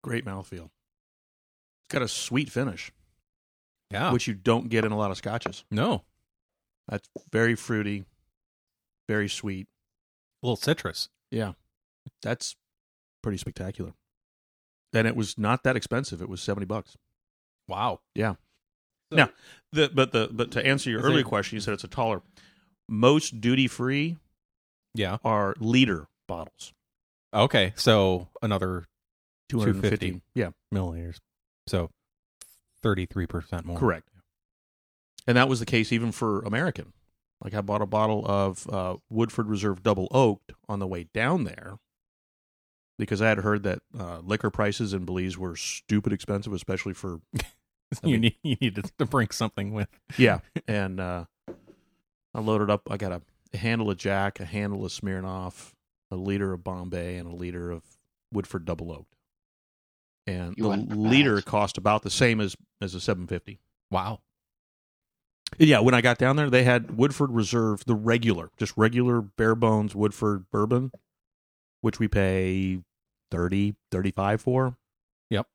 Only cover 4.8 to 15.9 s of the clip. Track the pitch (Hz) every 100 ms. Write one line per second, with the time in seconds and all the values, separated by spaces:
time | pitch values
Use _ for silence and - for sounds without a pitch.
4.8 | 107 107 104 92 107 113 - 95 _ 107
5.8 | 175 - _ _ _ _ _ _ _ _
6.8 | - 104 _ - _ 110 113 113 - 110
7.8 | 104 101 95 _ _ _ _ _ _ _
8.8 | _ _ - 107 104 - 107 95 98 _
9.8 | _ _ _ _ _ _ 123 113 - 156
10.8 | 92 - - _ _ 113 104 - _ _
11.8 | _ _ - _ - 123 - - _ _
12.8 | _ _ _ _ 117 98 - - 92 -
13.8 | 87 - _ _ _ _ _ _ _ _
14.8 | _ 113 113 117 104 - 104 127 131 123
15.8 | -